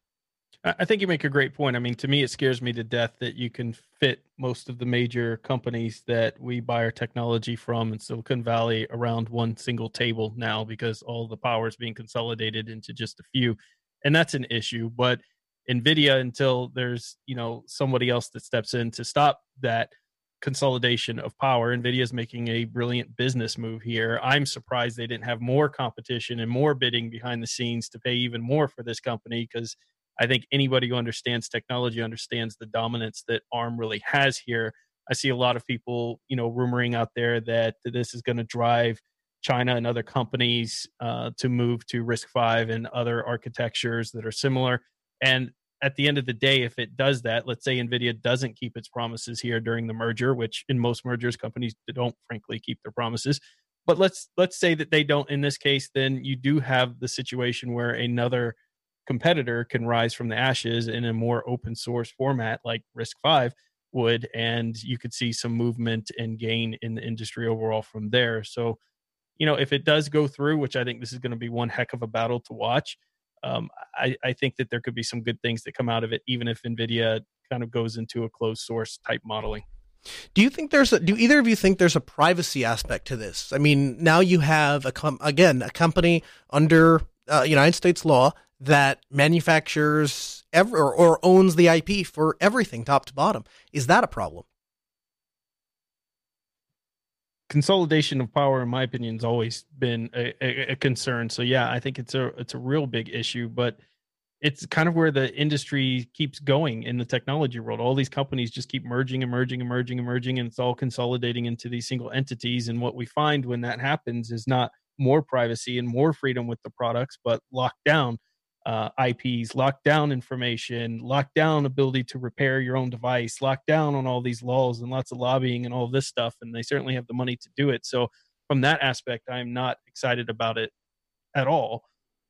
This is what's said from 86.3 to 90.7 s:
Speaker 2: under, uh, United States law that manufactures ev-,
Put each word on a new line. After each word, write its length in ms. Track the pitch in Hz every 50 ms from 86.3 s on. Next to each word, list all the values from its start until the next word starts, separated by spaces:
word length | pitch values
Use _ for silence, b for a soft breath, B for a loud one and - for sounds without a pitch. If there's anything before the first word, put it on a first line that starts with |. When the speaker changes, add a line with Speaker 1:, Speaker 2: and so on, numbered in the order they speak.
| b b b b
Speaker 2:
under, 500 | 135 147 156 151 165 160 165 165 165 156 - - _ _ _ -
uh, 140 | 151 139
United 320 | 127 156 151 139 143 165 170
States 300 | - - 180 165 - -
law 280 | 160 143 123 131 147 b b b b b -
that 420 | 131 139 147 143 139 135 139 - _ _
manufactures 1300 | 135 139 143 151 170 165 - 170 160 156 - - - 156 151 151 151 156 151 135 - - - - - - - _
ev-, 220 | 160 170 196 233